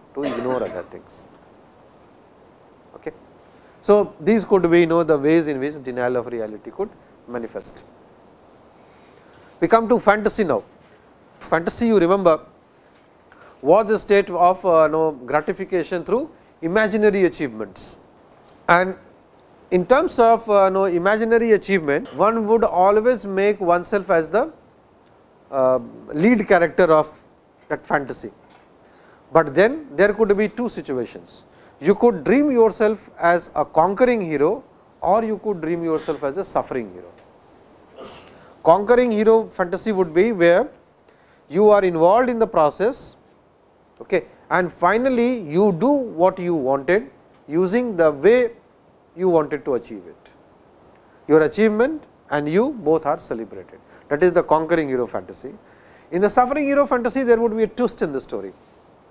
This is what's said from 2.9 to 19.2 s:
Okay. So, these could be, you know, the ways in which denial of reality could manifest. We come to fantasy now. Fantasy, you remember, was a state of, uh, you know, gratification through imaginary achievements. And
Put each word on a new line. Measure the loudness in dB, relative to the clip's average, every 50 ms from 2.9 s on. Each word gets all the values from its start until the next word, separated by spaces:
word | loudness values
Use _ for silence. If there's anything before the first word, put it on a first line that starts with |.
| -20
Okay. | -18 -18 -18 -18 -18 -20 _ _ _ _ _ _ -20 -20 _ _ _
So, | 0 2 2 4 2 -2 -6 -4
these | 0 0 0 0 2
could | 2 2 2 4 4
be, | 4 4
you | 4
know, | 2 2 0 2
the | 2 0 2
ways | 2 2 2 2 2
in | -2 -4 -4
which | -6 -8 -8 -10
denial | -12 -10 -6 -4 -2 -2 -2
of | -4 -4
reality | -6 -8 -8 -8 -10 -12 -14 -18 -14
could | -10 -8 -10 -10 -10 -16 _ _ _ _ _ -12
manifest. | -10 -10 -10 -10 -12 -14 -14 -16 -18 -20 -20 -20 _ _ _ _ _ _ _ _ _ _ _ _ _ _ _ _ _ _ _ _ _ _ _ _ _ _ _ -20 -20 -20 -20 -20 -8 -6
We | 0 2
come | 2 2 4 2
to | 0 2
fantasy | 4 2 2 2 0 -2 -2 -2 -2
now. | 0 -2 -2 -4 _ _ _ _ _ _ _ _ _ _ _ _ _ _ _
Fantasy, | -6 -4 -4 -2 -2 -4 -4 -2 0 2
you | 4 4
remember, | 4 2 2 2 4 2 2 2 -2 -10 _ _ _ _ _ _ _ _ _ _ _ _ _ _ _ _ -20 -20 -20 -20 -18 _
was | 2 4 4 4 4 2
a | -2 -2
state | 0 2 2 2 2 0
of, | 0 2 2 2 2 0 0
uh, | 2 4 4 4
you | 2
know, | 2 0 -2 -2
gratification | -4 -6 -6 -4 -4 -2 -2 -4 -6 -8 -8 -6 -4 -4 -4 -4 -6 -8 -4
through | -4 -4 -4 -4 -8 -14 _ _ _ _ _
imaginary | -6 -2 0 0 0 0 0 0 2 2 2 2 0
achievements. | 0 0 -4 -8 -8 -8 -10 -12 -12 -12 -14 -16 -16 -16 -20 _ _ _ _ _ _ _ _ _ _ _ _ _ 2
And | 2 2 2 -2 -6 -10 -18 -20 _ _